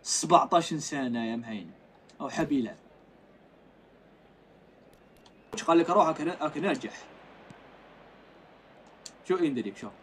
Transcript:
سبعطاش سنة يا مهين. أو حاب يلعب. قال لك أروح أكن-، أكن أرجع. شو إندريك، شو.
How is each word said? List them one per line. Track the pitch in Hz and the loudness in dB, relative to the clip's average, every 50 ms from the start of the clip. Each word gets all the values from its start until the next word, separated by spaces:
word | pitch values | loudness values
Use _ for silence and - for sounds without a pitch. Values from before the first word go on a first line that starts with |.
| - | -4
سبعطاش | - - - - 160 175 165 135 131 - 170 165 - 170 | -2 -2 -2 2 6 6 6 6 6 4 4 4 2 -4
سنة | 151 - - 151 143 131 127 117 117 113 | -6 -6 -6 -4 -4 -4 -2 -2 -4 -4
يا | 113 113 | -4 -4
مهين. | 117 117 113 110 104 87 - - - - - - - - - - - | -6 -6 -8 -10 -10 -10 -12 -18 -20 -20 -20 -20 -20 -20 -20 -16 -10
أو | - 135 | -10 -8
حاب | - - 160 151 | -4 -4 -2 0
يلعب. | 147 135 117 104 - - - - - - - - - - - - - - - - - - - - - - - - - - - - - - - - - - - - - - - - - - - - - - - - - - - - - - - - - 208 - | 0 0 0 -2 -8 -14 -20 -20 -20 -20 -20 -20 -20 -20 -20 -20 -20 -20 -20 -20 -20 -20 -20 -20 -20 -20 -20 -20 -20 -20 -20 -20 -20 -20 -20 -20 -20 -20 -20 -20 -20 -20 -20 -20 -20 -20 -20 -20 -20 -20 -20 -20 -20 -20 -20 -20 -20 -20 -18 -12 -12 -6 0
قال | - 330 | 4 4
لك | 170 - 175 | 4 4 4
أروح | 180 208 175 | 4 4 6
أكن-، | 160 160 151 151 165 165 - | 4 2 -2 -4 -6 -4 -4
أكن | 151 151 - 147 170 | -4 -4 -4 -2 -2
أرجع. | 196 147 131 - 101 - - - - - - - - - - - - - - - - - - - - - - - - - - - - - - - - - - - - - - - - - - - - - - - | -2 -2 -2 -6 -10 -12 -14 -18 -20 -20 -20 -20 -20 -20 -20 -20 -20 -20 -20 -20 -20 -20 -20 -20 -20 -20 -20 -20 -20 -20 -20 -20 -20 -20 -20 -20 -20 -20 -20 -20 -20 -20 -20 -20 -20 -20 -20 -20 -20 -20 -20 -4
شو | - 180 | -2 0
إندريك، | 185 175 151 135 120 - 202 196 | 2 2 0 0 -2 -4 -4 -6
شو. | - - 104 - - | -10 -14 -14 -16 -16